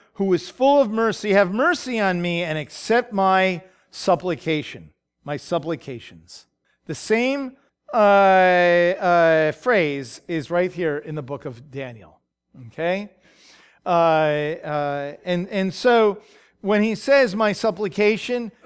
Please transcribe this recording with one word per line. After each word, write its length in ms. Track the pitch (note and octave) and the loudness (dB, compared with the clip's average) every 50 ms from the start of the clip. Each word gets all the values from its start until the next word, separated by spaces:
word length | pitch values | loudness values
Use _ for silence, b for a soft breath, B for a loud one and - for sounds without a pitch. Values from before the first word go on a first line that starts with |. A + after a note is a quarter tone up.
| b b b | b b b
who 180 | - G3 F#3+ F3+ | -4 -2 0 0
is 160 | D#3+ - - | -2 -2 -6
full 300 | - - C4 C#4 C#4+ C#4+ | -4 0 2 4 4 4
of 100 | C4 G#3 | 2 2
mercy, 440 | A3 A3+ A3+ A3 - - - G#3 F#3+ | 0 -2 -2 -2 -2 -4 -2 2 2
have 180 | G3+ G3 F3+ | 2 2 2
mercy 480 | G3+ A3+ D4 F4 E4 - - B3+ A#3+ A3 | 0 0 0 0 0 -2 -4 -6 -4 -2
on 220 | G3+ F#3+ F3+ F3 | -2 -2 -2 -2
me 220 | F3 F3 E3+ F3 F3+ | -2 -4 -4 -4 -4
and 140 | D#3+ D#3 | -4 -6
accept 540 | D#3 C#3+ - - - - - A3+ B3 A#3+ - | -6 -8 -10 -12 -8 -2 0 0 0 0 -2
my 520 | G#3 F#3+ F#3+ F#3+ F#3+ F#3+ F#3+ F#3+ F3+ D#3+ - b b b b b | -2 0 2 2 4 4 2 0 -2 -4 -10 b b b b b
supplication,'" 1000 | b - - G3 F3 - F3+ F3+ D#3+ - - D#3 D#3 D3+ - - - G2+ D#2+ D2+ _ _ _ _ _ _ - | b -4 0 0 0 0 0 -4 -6 -4 -4 -4 -4 -4 -4 -8 -14 -18 -20 -20 _ _ _ _ _ _ -12
my 140 | C#3+ D3 | -10 -10
supplications. 1120 | B2+ - - E3+ E3 C3+ E3 D#3+ - - C#3+ B2 A2+ - - F2+ E2 E2 - - - - _ _ _ _ _ _ _ _ | -10 -6 -4 -4 -4 -4 -4 -8 -8 -8 -12 -14 -14 -16 -20 -20 -20 -20 -20 -20 -20 -20 _ _ _ _ _ _ _ _
The 100 | - D3 | -12 -12
same, 640 | - - - A3 A#3 B3 C4 C#4 C#4 C4+ B3+ - b b b b b _ - C4+ | -6 -2 0 0 0 0 0 -2 -4 -6 -10 -12 b b b b b _ -4 0
uh, 40 | |
uh, 1500 | A3+ G#3 G3+ G3+ G3 G3 F#3+ F#3+ F#3 F#3 F#3 F3+ F3 F3 F3 F3 F3 F3 F3 F#3+ - G3 F3 F3 E3+ E3 E3 D#3+ D#3 D#3 D#3 | 2 4 6 6 6 6 6 6 6 6 4 4 4 4 4 4 4 4 2 0 0 0 2 4 4 4 4 4 4 2 0
phrase 720 | D3 - - B3+ A#3 F#3+ D#3+ D3 C#3 C#3 C3 A2+ - - _ | -2 -2 0 0 2 2 2 0 -2 -6 -8 -10 -14 -14 _
is 220 | - E3+ D#3+ C3 - | -8 -6 -6 -4 -2
right 220 | E3+ F3 F#3 F3+ | -2 -2 -2 -2
here 260 | C#3+ E3+ E3+ D#3 C#3+ | -2 -4 -4 -4 -4
in 160 | D3 - D#3+ D3+ | -4 -8 -8 -10
the 80 | D3+ | -10
book 240 | C3 B2 C#3+ - - | -8 -10 -10 -10 -10
of 240 | C#3 A#2 A#2 C#3+ C#3+ | -12 -14 -16 -18 -16
Daniel. 460 | C3 C#3 C3+ B2 A2+ G#2+ F2+ D2+ _ _ _ _ _ _ _ _ _ C3+ A#2+ | -14 -12 -12 -12 -14 -18 -20 -20 _ _ _ _ _ _ _ _ _ -20 -20
Okay? 440 | A2 - D#3 E3 F3 F#3 G3+ G#3 G#3 _ _ b b b b b b b b b b b b b | -14 -8 -4 -2 -2 -2 -4 -6 -12 _ _ b b b b b b b b b b b b b
Uh, 40 | F#3 | 0
uh, 1300 | F3 E3+ E3 E3 D#3+ D#3 D#3 D3+ D3 D3+ D3 D3+ E3 - - D#3 D3+ D3 D3 C#3+ C#3+ C#3+ C#3+ C#3+ D3 - - | 2 2 4 4 4 2 2 0 0 -2 -2 -4 -6 -8 -8 -6 -4 -4 -4 -4 -4 -6 -8 -10 -12 -10 -6
and, 240 | F#3 F3+ F3 F#3 - | -4 -4 -4 -4 -4
and 240 | G#3+ F#3+ F#3+ F#3+ - | -4 -4 -4 -4 -2
so 480 | - - B3 A#3+ A3+ A3 G#3 G3 G#3 b b b b b b b b | 0 2 4 4 4 4 2 0 -2 b b b b b b b b
when 200 | - G3 G#3+ G#3 | -4 0 0 2
he 140 | G#3+ A3+ G#3 | 0 0 -2
says, 400 | - - C4+ C#4 C#4 B3+ G3 F#3 | -2 0 2 4 4 4 2 0
"My 160 | A3 A3 G#3 | 0 0 0
supplication," 1000 | F#3 - A3+ A3 E3+ F#3+ G#3+ F3+ - G3 G#3 G#3 A3 - - - B3 A#3+ A#3 G3 - _ - | 0 0 -2 -2 -2 -2 -6 -6 -2 0 2 2 2 0 -2 -6 -6 -6 -6 -8 -14 _ -6